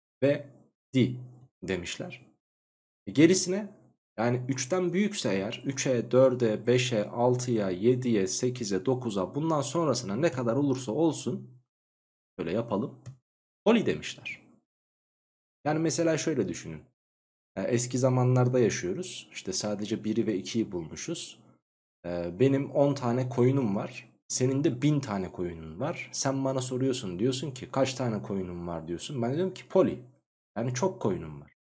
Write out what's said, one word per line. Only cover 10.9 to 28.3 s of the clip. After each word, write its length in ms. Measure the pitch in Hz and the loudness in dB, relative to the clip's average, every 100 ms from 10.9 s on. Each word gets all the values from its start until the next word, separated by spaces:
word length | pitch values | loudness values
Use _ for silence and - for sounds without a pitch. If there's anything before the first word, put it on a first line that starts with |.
olsun 580 | 131 160 139 - 196 - - _ _ _ _ _ _ _ - | 0 0 0 -4 -6 -8 -20 _ _ _ _ _ _ _ -8
böyle 120 | 82 | -4
yapalım. 480 | 104 - 101 131 - - - _ _ _ _ 202 | -2 -2 -2 -2 -8 -18 -20 _ _ _ _ 4
Poli 200 | 226 131 | 4 4
demişler. 560 | 78 - - - - _ _ _ _ _ _ _ _ _ _ _ _ 143 | -2 -6 -12 -12 -14 _ _ _ _ _ _ _ _ _ _ _ _ -2
Yani 140 | 156 | 0
mesela 380 | 160 170 165 151 | 0 2 2 2
şöyle 300 | 165 131 87 | 0 0 -2
düşünün. 340 | 82 82 76 - _ _ _ _ _ _ 95 | -4 -10 -14 -16 _ _ _ _ _ _ -6
E, 60 | |
eski 360 | 98 120 123 127 | 0 0 0 2
zamanlarda 640 | 131 127 123 127 123 127 | 2 4 4 4 4 4
yaşıyoruz. 680 | 107 - 90 123 - - - | 4 2 -4 -4 -8 -12 -14
İşte 220 | - - | -12 -8
sadece 500 | 95 107 101 104 107 | -4 -4 -4 -4 -4
biri 240 | 107 107 107 | 0 0 0
ve 100 | 95 | -2
ikiyi 340 | - 117 101 | -2 -2 -2
bulmuşuz. 680 | 90 80 85 - 170 - - _ _ _ _ _ _ 87 | -4 -8 -10 -8 -8 -10 -14 _ _ _ _ _ _ -6
E, 340 | 87 87 90 | -4 -4 2
benim 320 | 135 139 139 | 4 4 0
on 220 | 151 143 | 2 2
tane 360 | 131 123 123 127 | 2 0 0 0
koyunum 460 | - 123 139 113 101 | 4 4 4 2 -2
var. 380 | 135 - - _ - | -4 -10 -20 _ -8
Senin 360 | - 127 135 | -2 0 2
de 180 | 156 127 | 0 2
bin 180 | 147 147 | 2 2
tane 320 | 110 98 87 | 0 -4 -4
koyunun 480 | - 87 82 80 85 | -6 -6 -6 -12 -8
var. 300 | 147 175 - | -6 -6 -10
Sen 340 | - 135 135 135 | -4 -2 0 -2
bana 160 | 131 | -2
soruyorsun, 580 | 127 127 135 123 95 87 | -2 -2 0 -2 -4 -2
diyorsun 320 | 123 127 151 | 0 0 -4
ki, 200 | - - | -8 -4
"Kaç 220 | - 269 | 0 0
tane 280 | - 123 104 | 0 -4 -4
koyunun 460 | - | -4